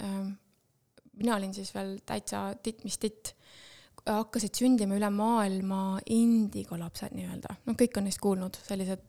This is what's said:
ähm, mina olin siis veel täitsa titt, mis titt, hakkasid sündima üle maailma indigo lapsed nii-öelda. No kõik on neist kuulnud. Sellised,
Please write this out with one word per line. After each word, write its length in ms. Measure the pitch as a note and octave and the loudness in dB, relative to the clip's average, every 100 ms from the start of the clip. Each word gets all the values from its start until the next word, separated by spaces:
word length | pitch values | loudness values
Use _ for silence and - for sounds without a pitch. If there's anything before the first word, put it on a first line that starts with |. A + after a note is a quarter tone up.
ähm, 300 | G3+ G3 G3 G3 _ _ _ _ _ - _ | -6 -4 -4 -8 _ _ _ _ _ -20 _
mina 220 | - A3 G#3+ | -4 0 0
olin 180 | G3 | -2
siis 200 | G3 G3 G3 | -6 -8 -6
veel 240 | G3 G3 - | -6 -8 -6
täitsa 420 | G#3+ - G3+ G3 G3+ | -6 -4 -6 -6 -6
titt, 200 | - A3 | -8 -6
mis 140 | G3 - | -8 -4
titt, 380 | G#3+ G#3+ - - - - - - - - - | -4 -4 -14 -14 -20 -20 -20 -20 -20 -12 -2
hakkasid 500 | G#3+ A3 A#3+ G#3+ - | -2 0 -2 -2 2
sündima 400 | B3 B3+ G3 G3 | 4 4 4 2
üle 120 | G#3 | 2
maailma 880 | G3+ A3 A#3 G3+ F#3+ F#3+ F#3+ F#3+ F#3+ - | 2 2 4 2 0 0 0 0 -2 2
indigo 680 | A3+ A#3 A3+ G#3 G#3 G3 E3+ | 4 6 6 4 -2 -6 -6
lapsed 340 | E3+ - - | -8 -8 -10
nii-öelda. 440 | - F3+ F3+ - - - | -8 -8 -8 -10 -10 -4
No 100 | A3+ | 2
kõik 200 | A#3+ - | 4 4
on 80 | G3 | -2
neist 140 | - | 0
kuulnud. 340 | G3+ F#3+ F#3 - - | 0 2 -2 -8 -6
Sellised, 400 | G3 F#3+ F#3+ | -4 -2 -4